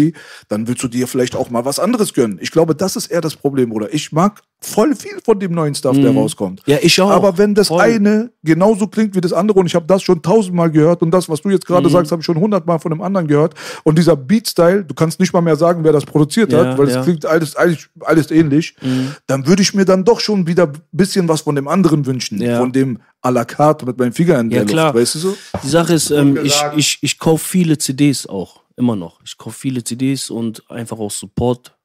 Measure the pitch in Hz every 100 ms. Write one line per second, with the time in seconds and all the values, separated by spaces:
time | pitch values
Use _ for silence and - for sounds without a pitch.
0 | 156 - - - _ 104 113 123 127 120
1 | 123 131 123 104 127 117 120 - 180 240
2 | 208 - 113 98 120 160 165 147 185 175
3 | - 170 160 - 143 143 120 107 104 151
4 | - 151 196 - _ _ - - 254 269
5 | 403 403 - 208 190 170 151 139 135 139
6 | 135 - 110 - 95 92 - 147 170 -
7 | 190 180 196 180 208 208 190 170 220 226
8 | 202 214 240 _ 156 160 196 214 208 -
9 | 220 185 165 165 208 190 175 175 160 190
10 | - 185 165 226 185 175 170 156 151 170
11 | 165 185 170 151 202 185 - 175 143 170
12 | 151 170 147 160 214 202 160 165 175 160
13 | 185 196 156 147 156 - - - - 156
14 | 165 147 131 226 - - 170 202 160 -
15 | 160 - 185 180 170 147 170 175 160 151
16 | - 151 151 - 208 123 127 131 139 127
17 | 131 165 156 160 160 131 170 160 - 165
18 | 98 160 143 160 160 143 170 - 131 131
19 | 131 147 - 135 131 196 190 202 190 190
20 | 185 226 - 208 165 175 165 143 - 151
21 | 190 202 170 156 - 147 139 185 175 156
22 | 131 131 - 101 120 120 123 127 135 113
23 | _ _ 127 123 117 - 151 151 123 120
24 | 123 113 170 143 117 120 104 160 160 117
25 | 123 156 185 202 - - 135 160 165 165
26 | - 147 143 135 143 143 147 151 135 -
27 | 147 - 165 156 - 185 170 147 - 135
28 | 147 127 - 98 87 _ _ - 123 104
29 | 85 - - - 117 110 135 127 113 117
30 | 131 135 - 113 117 107 - 120 113 113
31 | 104 - 95 - 120 123 - _